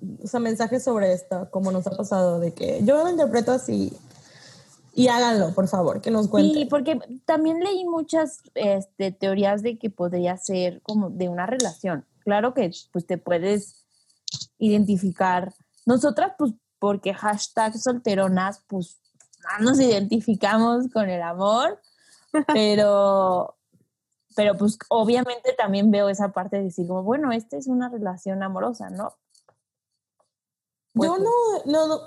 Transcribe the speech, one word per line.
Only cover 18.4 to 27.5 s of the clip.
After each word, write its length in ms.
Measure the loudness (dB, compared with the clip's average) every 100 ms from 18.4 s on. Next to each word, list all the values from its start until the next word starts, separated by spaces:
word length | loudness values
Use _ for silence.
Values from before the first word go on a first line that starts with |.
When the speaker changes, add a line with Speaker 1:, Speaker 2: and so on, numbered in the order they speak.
| -2 -6 _
Speaker 2:
pues, 320 | -8 -8 -14 _ _ _ _ -10 -2
no 60 | 2
nos 100 | 4
identificamos 1080 | 4 4 0 -2 0 0 2 2 2 2 -2
con 180 | -2 -2
el 120 | -4
amor, 580 | -6 -2 0 2 0 -4 _ _ _ _ _
Speaker 3:
<laughs> 220 | -2 2 2
Speaker 2:
pero, 1000 | 4 4 4 4 4 4 2 0 -2 -10 _ _ _ _ _ _ _ 0
pero, 220 | 2 2
pues, 220 | 0 -2 0
obviamente 640 | 2 4 2 0 -2 -2 0
también 360 | 0 2 4
veo 180 | 4 2
esa 220 | 0 -2
parte 240 | -4 -4 -4
de 60 |
decir 240 | -4 -4 -6
como, 160 | -4
bueno, 280 | -2 -2 -2
esta 240 | -4 -6